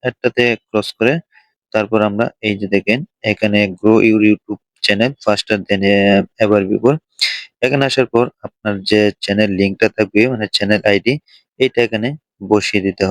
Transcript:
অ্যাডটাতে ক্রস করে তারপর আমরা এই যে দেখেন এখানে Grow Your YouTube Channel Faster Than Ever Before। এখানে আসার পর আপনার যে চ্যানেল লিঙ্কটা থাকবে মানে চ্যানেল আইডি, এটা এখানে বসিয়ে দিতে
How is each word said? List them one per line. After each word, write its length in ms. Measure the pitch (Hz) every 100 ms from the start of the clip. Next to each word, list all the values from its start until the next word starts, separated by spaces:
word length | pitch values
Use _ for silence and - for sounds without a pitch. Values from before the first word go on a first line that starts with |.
অ্যাডটাতে 420 | 127 - 123 120 120 113 _
ক্রস 220 | 110 104 -
করে 140 | 113 160 - _ _ _ _
তারপর 260 | 110 104 110 107
আমরা 160 | 101 117 _ 110
এই 80 | 101
যে 100 | 101 101
দেখেন 240 | 95 120 160 _ 110
এখানে 280 | 101 107 104 101 90
Grow 180 | 107 110 113
Your 120 | 107 107
YouTube 320 | 104 _ 104 _ _
Channel 280 | - 101 120 143
Faster 340 | - 104 - 107 92
Than 160 | 101 98 101 101 101 - _
Ever 180 | 107 104 95
Before। 260 | 104 117 151 _ _ - - - _
এখানে 220 | 127 139 135
আসার 180 | 131 123
পর 120 | 117 120 _ -
আপনার 280 | _ 110 101 95
যে 100 | 107 104 -
চ্যানেল 260 | - 101 107 92
লিঙ্কটা 280 | 98 95 110 -
থাকবে 260 | 104 101 120
মানে 140 | 120 104 -
চ্যানেল 260 | 101 107 104
আইডি, 220 | 101 107 147 _ _ _ _
এটা 200 | 131 - 117
এখানে 200 | 110 113 151 _ _ 98
বসিয়ে 320 | 104 - 104 95
দিতে 180 | 92 95